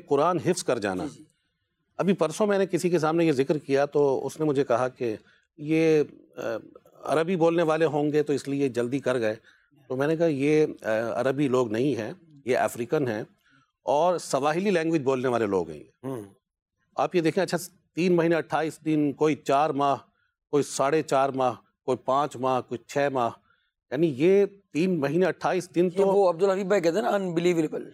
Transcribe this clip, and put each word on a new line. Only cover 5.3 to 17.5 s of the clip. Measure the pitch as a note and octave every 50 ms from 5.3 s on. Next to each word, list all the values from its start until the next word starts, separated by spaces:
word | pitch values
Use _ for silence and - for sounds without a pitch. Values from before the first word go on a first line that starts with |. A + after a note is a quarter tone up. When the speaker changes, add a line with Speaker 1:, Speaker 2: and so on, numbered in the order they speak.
| _ _ _ _ _
Speaker 1:
یہ، | - D3 D3 D#3 D#3+ D#3+ D#3+ D#3 D3+ C#3+ - - - - _ _
آ، | - - A#2 A2+ G#2 - - - - _ _ _ -
عربی | - - C#3 D3+ E3 E3+ F#3+
بولنے | D#3+ E3 E3 E3 E3+
والے | E3+ D#3 D#3 D#3+ E3
ہوں | D3 C#3+ D3 D3 D3+
گے | C#3+ D3+
تو | D3 D#3
اس | C#3+ B2+ - C#3
لیے | C#3 C#3 C#3+ C3
جلدی | A2 A#2+ A#2+ A#2+ C3+ C3+
کر | B2 B2+ B2+ B2
گئے۔ | A2+ G#2+ A2 - _ - _ _ _ _ _ _ _ -
تو | C3
میں | C3 C#3
نے | D3+ E3
کہا | D#3+ E3+
یہ، | E3 D3 C3 C#3 D3 D3+ D#3 D#3 - - -
آ، | - G#2+ A2 A2 A#2 A2+ - -
عربی | B2 C3 C3+ C#3 D3+ B2+
لوگ | A#2+ B2+ B2+ A2
نہیں | G#2 A2+ C3 D3+ B2 A2
ہیں، | G#2+ A2+ F#3 - _ - - - -
یہ | A#2 B2+ -
African | A2 G#2+ - A2+ A#2+ A#2 D#3 D3+ C#3+ A#2+
ہیں | G#2+ A2 D#3 - _ _ _ _ _ _ _ _ _ _
اور | - - C3+ D3 E3 F3+ F3+ D3+
سواحلی | - - - C3+ C3+ D3+ D3+ F3 G3 G#3+
language | F#3+ E3 D#3+ E3 E3 D#3+
بولنے | B2 C3 C3+ B2+ B2+ C3
والے | A#2+ A2+ A2+
لوگ | G2+ G2 F#2 E2+ D#2+
ہیں۔ | D2+ D2 - - _ _ -
Speaker 3:
ہوں۔ | C3+ C3+ A2+ G2+ G2 G2 _ _ _ _ _ _ _ _ _ _ _ _
Speaker 1:
آپ | - C3+ D3+ -
یہ | F3
دیکھیں، | D#3+ D#3+ - G3+ F3
اچھا | D#3